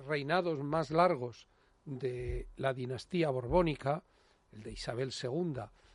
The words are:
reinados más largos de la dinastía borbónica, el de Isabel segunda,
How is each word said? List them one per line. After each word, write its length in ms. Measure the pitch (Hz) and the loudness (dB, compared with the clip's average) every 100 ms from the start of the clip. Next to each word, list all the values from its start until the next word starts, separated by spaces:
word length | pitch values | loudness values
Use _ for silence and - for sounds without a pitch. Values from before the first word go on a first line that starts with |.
| 135 | -2
reinados 560 | 151 139 175 175 147 | -2 2 2 2 0
más 260 | 143 160 151 | 0 0 2
largos 560 | 160 180 143 123 - - _ _ _ 160 | 6 6 4 -4 -8 -20 _ _ _ -10
de 640 | 131 131 123 123 123 - - | -4 -4 -2 -4 -4 -6 -4
la 160 | 135 | -2
dinastía 560 | 131 127 123 - 175 156 | -2 -4 -6 -2 2 2
borbónica, 760 | 127 123 170 170 143 135 156 - _ _ _ _ | 0 2 4 4 2 -2 -2 -6 _ _ _ _
el 100 | 107 | -16
de 100 | 110 | -12
Isabel 400 | 110 - 120 135 | -8 -6 -4 -4
segunda, 580 | - 123 151 180 123 104 - - | -4 -4 -2 -2 -4 -8 -14 -20